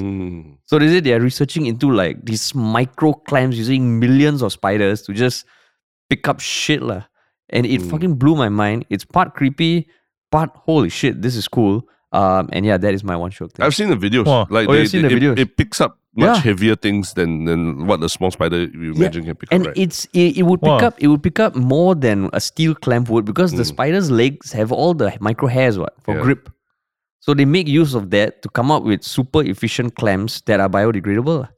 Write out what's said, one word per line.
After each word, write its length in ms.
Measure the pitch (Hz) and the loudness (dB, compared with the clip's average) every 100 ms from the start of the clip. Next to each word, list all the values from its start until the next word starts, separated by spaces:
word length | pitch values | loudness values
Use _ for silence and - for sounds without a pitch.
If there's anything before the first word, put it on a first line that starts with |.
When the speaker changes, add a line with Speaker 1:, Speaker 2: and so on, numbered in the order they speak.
Speaker 1:
Mm. 540 | 98 98 90 85 78 71 - | -6 -6 -8 -12 -16 -20 -2
Speaker 2:
So 120 | 151 | 2
they 80 | 151 | 4
say 120 | 180 | 2
they 120 | 139 | 2
are 60 | 113 | 2
researching 460 | 123 - 143 170 131 | 0 -2 -4 -2 -4
into, 260 | 113 139 | 0 2
like, 320 | 113 85 - - | 2 0 -4 -6
these 300 | 110 - 135 | -6 -4 -4
micro 560 | 110 113 127 - 156 | 0 0 -2 0 0
clamps 440 | 143 - 139 127 117 | 0 -2 0 0 -2
using 420 | 113 131 127 117 | -2 0 0 2
millions 420 | 123 135 151 147 | 4 4 4 2
of 120 | 107 | -4
spiders 480 | - 98 104 101 104 | -2 -2 0 0 -2
to 100 | - | -6
just 320 | 101 123 - - _ _ _ _ _ _ | -2 -2 -2 -12 _ _ _ _ _ _
pick 180 | 131 151 | -2 -2
up 100 | 135 | -4
shit 420 | - - - 143 | -6 -6 -2 -2
lah. 220 | 123 95 - _ _ _ _ | -2 -8 -10 _ _ _ _
And 120 | 120 123 | -2 0
it 160 | 123 | 0
Speaker 1:
Mm. 80 | 87 | -2
Speaker 2:
fucking 220 | 156 180 135 | -2 -2 2
blew 200 | 143 160 | 2 2
my 120 | 110 | 2
mind. 380 | 104 104 113 - | 0 0 -2 -4
It's 140 | 98 | -8
part 300 | - 175 170 - | -2 -2 -2 0
creepy, 520 | 139 143 165 170 - _ _ _ _ | -2 0 0 0 -4 _ _ _ _
part, 200 | 156 160 - - | -2 -2 -4 0
"Holy 220 | 156 87 | 0 0
shit, 320 | - 135 65 | 0 -2 -2
this 140 | 117 117 | -4 -4
is 140 | - | -4
cool." 340 | 123 104 107 - _ _ | 0 2 0 -4 _ _
Um, 340 | - 95 95 - | 0 2 2 0
and 120 | 87 107 | -2 0
yeah, 120 | 92 | 0
that 160 | 104 | 0
is 100 | 98 | -2
my 120 | 98 85 | -4 -6
one 160 | 87 | -6
stroke 200 | - 82 | -10 -14
thing. 140 | - 147 | -2 -2
Speaker 1:
I've 100 | 143 | 0
seen 140 | 208 | 0
the 60 | 117 | 0
videos. 280 | 101 120 160 | 0 2 4
Speaker 3:
Wow. 220 | 127 95 | 2 2
Speaker 1:
Like, 180 | 110 113 | 0 4
Speaker 2:
Oh, 40 | |
Speaker 1:
they, 60 | 147 | 2
Speaker 2:
you've 100 | 104 | 2
seen 120 | - | 2
Speaker 1:
they, 60 | 143 | 2
Speaker 2:
the 60 | 123 | 2
Speaker 1:
it, 40 | |
Speaker 2:
videos? 180 | 143 123 | 2 2
Speaker 1:
it 180 | 127 - | 0 0
picks 220 | 147 - | -2 -2
up 160 | 143 - _ - | -4 -4 _ 0
much 220 | 180 226 | 2 4
Speaker 2:
Yeah. 40 | |
Speaker 1:
heavier 340 | 120 95 110 110 | 2 2 2 2
things 380 | 104 101 95 | 0 -2 -2
than, 320 | - 85 80 80 | -2 -2 -2 -2
than 420 | 82 82 69 90 | -2 -2 -4 -2
what 120 | 90 | -2
the 100 | 82 | -2
small 220 | - 92 | -2 -4
spider 320 | - 85 87 | -2 -2 -2
you 280 | 85 80 82 78 | -4 -6 -6 -2
Speaker 2:
Yeah. 0 | |
Speaker 1:
imagine 300 | 170 85 80 | -2 -2 -8
can 100 | - | -10
pick 140 | - | -2
Speaker 2:
And 120 | 185 | -2
Speaker 1:
up, 40 | 117 | 0
right? 100 | 180 | -2
Speaker 2:
it's, 280 | 180 - - | -4 -4 -4
it, 240 | 180 175 - | 2 2 2
it 60 | |
would 180 | 180 180 | 2 2
pick 80 | 151 135 | 2 2
Speaker 3:
Wow. 60 | 233 | 2
Speaker 2:
up, 80 | - | 2
it 80 | 147 | 2
would 160 | 147 | 2
pick 160 | 175 - | 0 0
up 160 | 220 127 | 0 0
more 380 | 123 143 180 170 | 0 2 2 2
than 340 | 123 101 95 | 2 0 0
a 60 | - | -4
steel 320 | - - 160 151 | -6 -2 0 0
clamp 340 | 131 120 117 | 0 0 2
would 140 | 113 107 | 0 0
because 260 | 165 180 | 0 0
the 120 | 135 | 0
Speaker 1:
Mm. 100 | 113 73 | -4 -2
Speaker 2:
spider's 340 | 139 190 165 | 0 0 2
legs 400 | 117 131 147 - | 2 2 -2 -8
have 180 | 110 110 | -4 -2
all 200 | 127 165 | 0 0
the 200 | 165 101 - | 0 -2 -2
micro 260 | 104 110 131 | -4 -2 -2
hairs, 300 | 127 131 98 | 2 0 0
what, 160 | - - | -6 -8
for 120 | - 104 | -6 -2
Speaker 1:
Yeah. 60 | |
Speaker 2:
grip. 280 | 127 139 - - _ _ _ _ _ _ | 0 -2 -6 -20 _ _ _ _ _ _
So 120 | - | -2
they 120 | 143 139 | 2 4
make 220 | 180 156 | 2 2
use 260 | 147 151 | 2 2
of 160 | 123 95 | 0 -2
that 300 | 101 110 - | 0 0 -4
to 60 | - | -6
come 220 | - 131 | -2 0
up 120 | 156 | 0
with 200 | 110 98 | 0 -2
super 380 | - - 131 156 | -2 -4 0 0
efficient 520 | 131 95 117 - 120 - | 0 -2 -4 -4 -6 -2
clamps 460 | 110 95 110 - - | -2 0 -4 -6 -2
that 120 | 101 | 0
are 100 | 98 | 2
biodegradable. 760 | 98 110 104 101 104 139 160 127 | 2 0 0 -2 -2 -2 -4 -6